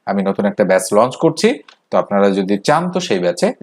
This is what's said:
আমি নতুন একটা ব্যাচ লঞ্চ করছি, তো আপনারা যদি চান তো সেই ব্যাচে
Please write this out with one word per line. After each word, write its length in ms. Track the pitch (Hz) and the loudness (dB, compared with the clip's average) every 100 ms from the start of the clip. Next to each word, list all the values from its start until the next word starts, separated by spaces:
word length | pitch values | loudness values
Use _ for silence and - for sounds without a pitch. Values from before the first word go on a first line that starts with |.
| - | -6
আমি 180 | 98 | -2
নতুন 220 | 95 98 101 | -2 0 -2
একটা 180 | 98 | 0
ব্যাচ 200 | 92 92 - | 2 0 2
লঞ্চ 220 | 104 127 - | 2 2 2
করছি, 440 | 165 156 220 285 - _ - | -2 2 0 0 -8 _ -4
তো 60 | 95 | -2
আপনারা 320 | - 101 101 | 0 2 2
যদি 280 | 98 95 101 | 2 -2 -2
চান 340 | - 151 180 | 0 0 0
তো 80 | 180 | -4
সেই 200 | - 196 | -2 -2
ব্যাচে 340 | 175 175 202 - | -2 0 -2 -2